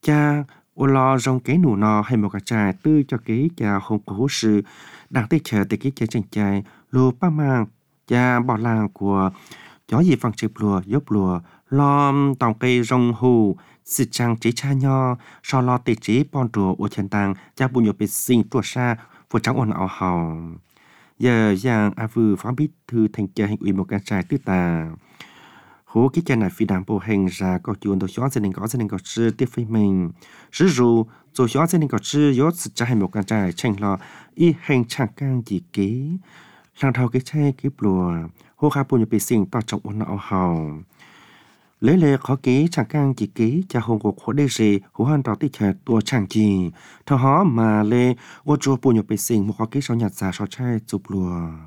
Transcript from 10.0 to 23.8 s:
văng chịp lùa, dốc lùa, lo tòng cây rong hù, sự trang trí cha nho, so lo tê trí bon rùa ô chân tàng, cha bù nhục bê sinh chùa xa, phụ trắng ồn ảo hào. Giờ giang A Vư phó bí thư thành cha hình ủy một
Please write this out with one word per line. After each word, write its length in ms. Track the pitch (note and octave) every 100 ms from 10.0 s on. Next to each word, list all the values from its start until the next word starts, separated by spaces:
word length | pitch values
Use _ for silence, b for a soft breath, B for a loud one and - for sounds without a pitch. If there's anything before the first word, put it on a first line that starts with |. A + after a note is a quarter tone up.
| F3+ B2+
văng 180 | B2
chịp 180 | G#2+ A2 -
lùa, 260 | G#2+ G2 F2+
dốc 260 | B2+ C#3
lùa, 280 | G#2 F#2 F2 F2 b _
lo 440 | C#3 C#3+ C#3+ C#3+ C#3 C#3 C3+
tòng 140 | A#2+
cây 300 | A2+ B2+ B2
rong 300 | A2+ B2+ A#2+
hù, 440 | A2+ B2+ A#2+ G#2 F2+ B B -
sự 200 | - A#2
trang 260 | - A#2+ A2+
trí 140 | A#2+
cha 220 | A#2+ C#3
nho, 440 | C3+ C3+ C3+ C3 B2 B B
so 180 | - C3+
lo 160 | B2+ B2
tê 180 | B2 A2+
trí 280 | - A#2 C#3+
bon 160 | C#3+ B2
rùa 220 | G#2+ F#2+ F#2+
ô 100 | G2+
chân 220 | - G2
tàng, 240 | G#2 G2 F#2+ B -
cha 120 | C3
bù 140 | B2+
nhục 160 | A2 G2
bê 100 | G#2
sinh 360 | - - A#2+ G2+
chùa 100 | B2+
xa, 340 | - - B2 A#2 B B B
phụ 100 | A#2+
trắng 160 | A3+ A#2
ồn 160 | A2+
ảo 160 | F#2 F#2
hào. 600 | - F#2 F2 E2+ D#2+ E2 E2+ b b b b b b
Giờ 360 | B2+ A#2 A2 F#2+
giang 360 | A2+ A2+ G#2 F#2
A 120 | A2+
Vư 280 | - A2 G2
phó 160 | A2
bí 180 | B2+ D3+ _ -
thư 200 | A#2 G#2+
thành 140 | - G2
cha 180 | - G#2
hình 140 | G#2
ủy 140 | -
một 100 | F#2+